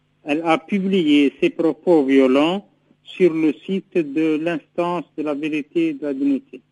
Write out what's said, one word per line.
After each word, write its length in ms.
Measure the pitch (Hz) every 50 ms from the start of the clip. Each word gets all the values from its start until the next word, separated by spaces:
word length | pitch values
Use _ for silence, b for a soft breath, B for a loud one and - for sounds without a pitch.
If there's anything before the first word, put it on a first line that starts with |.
| _ _ _ _ -
Elle 160 | - 147 160 165
a 140 | 170 160
publié 760 | 160 - - 214 196 185 196 190 190 165 151 147 147 143 135 - -
ses 100 | 180 165
propos 540 | - - 165 160 143 - - 185 175 156 135
violents 640 | 135 139 135 135 127 131 139 147 165 185 202 196 _ _ _ _ _ _ _ _
sur 300 | - - - 185 170 160
le 200 | 160 160 156 139 - -
site 320 | - 190 196 - _ -
de 380 | 185 160 143 135 156 160 160 156
l'instance 680 | 147 160 170 170 - - _ _ - 175 175 175 170 143 _ _
de 60 | - 147
la 100 | 151 147
vérité 540 | 139 151 151 151 151 139 _ - 175 165
et 60 | 160 151
de 100 | 135 147
la 100 | 147 139
dignité. 460 | 135 139 143 139 123 - _ - - _ _